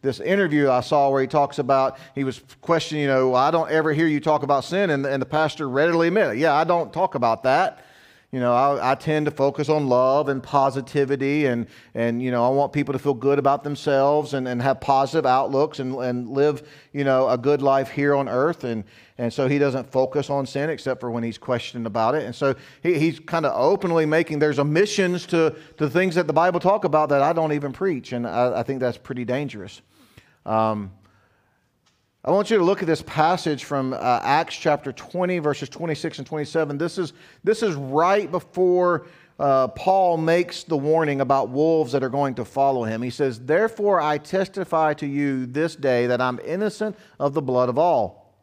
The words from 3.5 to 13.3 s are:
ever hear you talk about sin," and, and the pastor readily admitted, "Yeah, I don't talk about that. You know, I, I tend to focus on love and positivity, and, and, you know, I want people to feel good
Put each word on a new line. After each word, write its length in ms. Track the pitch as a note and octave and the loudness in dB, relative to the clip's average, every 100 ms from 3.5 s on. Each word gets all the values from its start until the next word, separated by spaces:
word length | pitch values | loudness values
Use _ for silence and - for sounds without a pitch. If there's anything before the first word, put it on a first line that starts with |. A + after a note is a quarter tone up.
| E3 D#3+ | 2 0
ever 220 | D#3 D#3 | 0 0
hear 120 | D3 E3 | 2 2
you 140 | D3 | 0
talk 240 | D#3+ D3+ | 0 0
about 200 | C#3 C#3+ | 2 0
sin," 280 | - F3+ G3+ | 0 -2 0
and, 120 | C#3+ C#3 | 0 -2
and 120 | C#3 | -4
the 60 | C3 | -2
pastor 420 | D3+ D#3 - C#3+ | 0 -2 -2 -4
readily 420 | B2+ D#3+ E3 E3 | 0 2 4 2
admitted, 280 | F#3+ F3 A2 | 2 0 2
"Yeah, 160 | D#3+ | 2
I 120 | C#3+ E3 | 2 2
don't 280 | F3 C#3+ | 0 -2
talk 220 | D#3+ F3+ C#3 | -2 -2 0
about 260 | A#2 A2+ | 0 0
that. 400 | C3 C#3+ F#3+ - - - - - _ | 2 2 0 -4 -20 -20 -20 -20 _
You 120 | B2+ | -4
know, 120 | A#2+ | 0
I, 380 | A#2+ C#3 C#3 B2+ | 2 2 0 0
I 40 | C3+ | -2
tend 300 | - D#3 D3+ | 0 0 -2
to 40 | |
focus 380 | C#3+ C#3 C#3+ D3+ | 0 0 0 0
on 180 | D3+ C#3 | 0 2
love 400 | B2 B2+ C#3 D3+ | 4 4 2 0
and 160 | C3+ | -4
positivity, 1040 | B2 C#3+ C3+ C3 B2+ D3 C3+ C#3 C#3 D3 C#3+ | 0 2 2 0 -4 -2 0 0 0 0 0
and, 200 | A#2+ A2 - - - | 0 -4 -12 -14 -4
and, 260 | A#2 A#2 | -2 -2
you 80 | B2+ | -2
know, 160 | B2 A#2+ | 0 2
I 40 | |
want 240 | C3+ C#3 | 2 0
people 180 | D3 C#3 | -2 -2
to 80 | C3+ | -2
feel 140 | C#3+ | -2
good 260 | B2 C3+ | 0 2